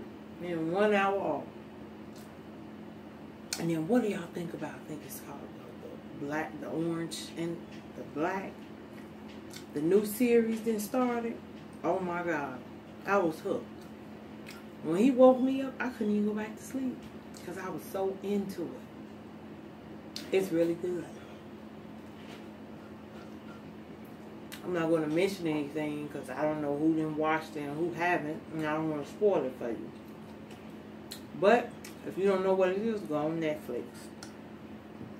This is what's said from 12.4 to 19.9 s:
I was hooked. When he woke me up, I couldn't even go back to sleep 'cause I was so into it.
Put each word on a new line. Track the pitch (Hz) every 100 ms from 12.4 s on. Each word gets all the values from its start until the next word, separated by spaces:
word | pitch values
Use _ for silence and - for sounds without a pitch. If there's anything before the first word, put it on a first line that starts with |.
| 135 123 - - - - 190
I | 202
was | 165 -
hooked. | 196 143 - - - - - - - - - - - -
When | 151 180
he | 262
woke | 247 254 247
me | 262 269
up, | 269 -
I | 240
couldn't | - 208 208
even | 208
go |
back | 214 220 214
to |
sleep | - 269 254 226 - - - - 180
'cause | 180
I | 190
was | 156 -
so | 190 190 190
into | 196 202 180 175
it. | 151 - - - - - - - - - - - -